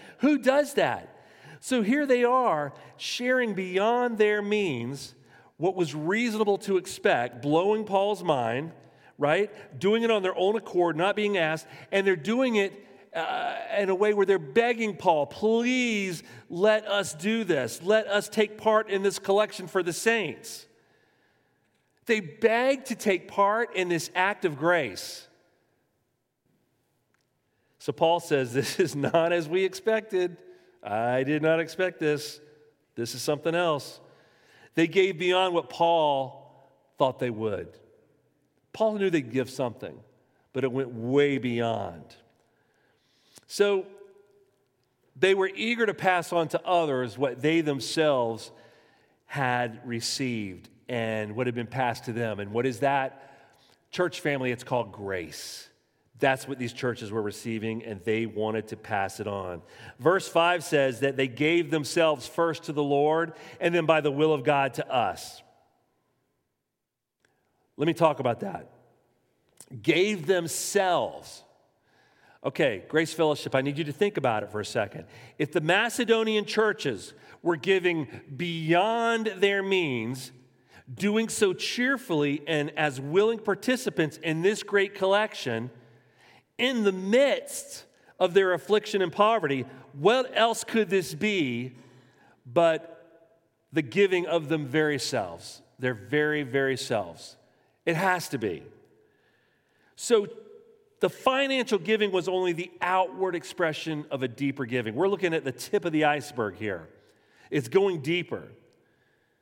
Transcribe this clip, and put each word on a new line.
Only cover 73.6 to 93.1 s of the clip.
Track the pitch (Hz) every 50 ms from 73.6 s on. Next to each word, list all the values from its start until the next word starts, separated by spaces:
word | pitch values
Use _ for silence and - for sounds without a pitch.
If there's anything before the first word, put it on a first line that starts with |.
need | 131 143 143 143
you | 165
to | 147 139
think | - 202 202 202
about | 170 139 127 113 107 104
it | 101
for | 104 107
a | 101
second. | - - 123 104 98 - - - - - - - - - -
If | 156 147
the | - 180
Macedonian | 156 160 175 202 226 233 - - 247 208 226 226 220 220 220 214 208
churches | 208 - 214 220 214 202 - - 147 117 92 - - - - - - - -
were | - 170 170
giving | 156 127 180 190 185 175 180 175 160 143 117 - 131 - - 139
beyond | 127 170 175 170 165 160 156 165 175 190 220 226 233 233 233 233 226 220 214 190 185
their | 190 196 202 196 190
means, | 196 196 185 175 147 127 120 110 117 131 131 - - - - - _ _ _ _ _ - - - - 127
doing | 110 180 208 208 220 226 220
so | - - 220 196 180
cheerfully | - - - - - 247 254 277 247 - - 170 147 147 143 143 151 147
and | - 165 151 143 151 - -
as | 156 151 131 131
willing | 135 143 156 190 208 220 233 220
participants | 220 214 196 196 - - 254 - - 214 160 - 160 147 - -
in | - 165 156 160 170
this | 196 220 208 -
great | - 196 202 196 196 202
collection, | - 185 190 196 208 214 208 - - - 127 117 113 117 127 - - - - _ _ _ _ _ _ _ - - - _ _ _ -
in | 226 262 269 233 214
the | 202 190
midst | 185 185 190 214 254 285 269 214 170 - - - - - - - - - _ _ _ _ _ - -
of | 185 185 170
their | 196 196 185 180
affliction | 160 - - 208 214 202 - - 196 190
and | 170 -
poverty, | - 208 214 233 220 165 143 139 131 120 - - - - - -
what | 139 147 196 233 262 254 262 -
else | 208 220 233 226 226 -
could | - - 226 214 170
this | 190 190 170 131 156
be | 147 202 214 208 185 151 127 120 117 123 131 - - - - - - - _ _ _ _ _ _ _ -
but | 127 120 165 170 165 160 156 - - - - - -